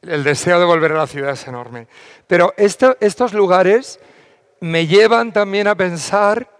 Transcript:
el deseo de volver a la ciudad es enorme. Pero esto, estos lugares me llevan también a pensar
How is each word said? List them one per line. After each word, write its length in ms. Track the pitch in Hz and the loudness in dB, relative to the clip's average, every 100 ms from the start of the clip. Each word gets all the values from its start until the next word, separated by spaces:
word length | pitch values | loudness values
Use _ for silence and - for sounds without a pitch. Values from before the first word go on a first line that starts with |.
el 220 | - 156 | -6 -4
deseo 360 | 143 143 - 175 | -2 -2 0 2
de 60 | 175 | 4
volver 280 | 165 156 | 2 2
a 40 | 156 | -2
la 80 | 147 | -4
ciudad 280 | 143 139 | -6 -8
es 140 | 135 - | -8 -12
enorme. 400 | 123 120 120 117 _ - - _ | -14 -14 -18 -20 _ -20 -20 _
Pero 300 | 170 175 - | 2 2 2
esto, 400 | 202 - 254 254 | -2 2 0 2
estos 340 | 208 - 247 | -2 -2 -4
lugares 680 | 208 196 180 185 214 269 - _ _ _ _ _ _ | 0 2 4 4 2 -2 -20 _ _ _ _ _ _
me 260 | 170 165 165 | -6 -2 2
llevan 440 | 190 220 233 233 | 4 4 2 0
también 360 | 208 202 196 208 | -2 -2 -2 -2
a 80 | 202 | 0
pensar 720 | 185 170 139 202 202 220 254 _ | -2 -4 -4 0 0 0 -6 _